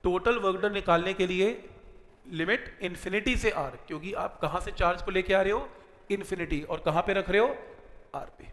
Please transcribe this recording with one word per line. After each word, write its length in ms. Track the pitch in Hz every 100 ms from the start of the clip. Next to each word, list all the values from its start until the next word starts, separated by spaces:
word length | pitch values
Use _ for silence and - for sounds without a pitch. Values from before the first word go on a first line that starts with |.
टोटल 340 | 185 180 202 240
वर्क 220 | 196 185
डन 120 | 208
निकालने 400 | 202 190 170 180
के 120 | 190 185
लिए 420 | 185 202 240 - - - - - - -
लिमिट 460 | 160 165 233 - -
इन्फिनिटी 540 | 185 175 180 202 214 247
से 120 | 220
आर, 260 | 160 139 123 -
क्योंकि 260 | 156 175
आप 220 | - - -
कहाँ 180 | 151 175
से 100 | 208
चार्ज 300 | - 175 180
को 100 | -
लेके 220 | 185 185
आ 80 | 190
रहे 100 | 196
हो? 180 | 226 277 - - - -
इन्फिनिटी, 500 | 196 190 185 165 151
और 180 | 151 156
कहाँ 160 | 170 156
पे 100 | 180
रख 160 | 196 185
रहे 120 | 196
हो? 60 | 254 277 - - - - -
आर 140 | 139 - -
पे। 80 | -